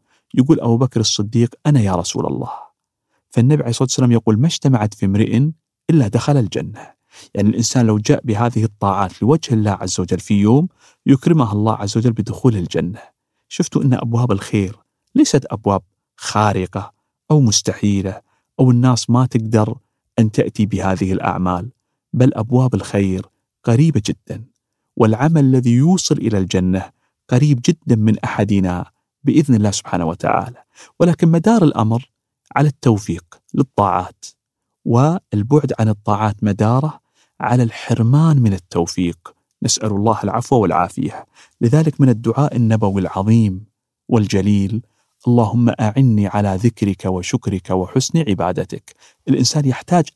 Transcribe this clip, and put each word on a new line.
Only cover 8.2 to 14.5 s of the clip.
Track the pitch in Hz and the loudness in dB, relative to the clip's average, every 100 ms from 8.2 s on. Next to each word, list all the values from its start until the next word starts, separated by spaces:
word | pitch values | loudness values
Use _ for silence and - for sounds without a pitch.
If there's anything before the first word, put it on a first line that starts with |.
بهذه | 123 104 120 117 | 0 -2 -2 0
الطاعات | 110 - 101 95 95 - | -4 -2 -2 -2 -4 -2
لوجه | 104 160 - | 0 0 0
الله | 110 104 | 0 0
عز | 95 87 - | -2 -6 -6
وجل | 90 90 | -4 -6
في | - | -2
يوم، | 104 104 131 180 - _ _ - | 0 4 2 2 -6 _ _ 0
يكرمه | 135 170 160 110 | 0 2 0 0
الله | 104 110 110 | 0 -2 -2
عز | 101 117 | -4 -2
وجل | 117 | -2
بدخول | 110 107 - 131 104 | -2 -6 -2 0 0
الجنة. | 82 - 85 110 - _ _ _ _ | -4 -4 -6 -8 -18 _ _ _ _
شفتوا | - - - | -8 -4 -2
أن | 143 | 0
أبواب | 123 117 117 123 | 0 -2 -2 0
الخير | 95 - | -2 -2